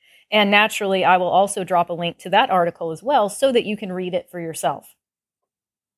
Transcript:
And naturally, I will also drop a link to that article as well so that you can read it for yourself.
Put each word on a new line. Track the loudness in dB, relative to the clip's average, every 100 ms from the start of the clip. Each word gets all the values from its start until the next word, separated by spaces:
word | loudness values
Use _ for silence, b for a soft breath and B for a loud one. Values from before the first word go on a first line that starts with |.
| b b b
And | 0 4
naturally, | 4 2 0 -2 2
I | 4 4
will | 4
also | 2 2 -2
drop | -2 0 0
a |
link | -4 -6 -8
to | -2
that | 0 2
article | 2 0 -2 -8
as | -8
well | -2 0 0
so | 0 0
that | 0
you | -2 -6
can | -8
read | -8 -4
it | -6 -6
for | -12
yourself. | -12 -6 -4 -4 -10 _ _ _ _ _ _ _ _ _ _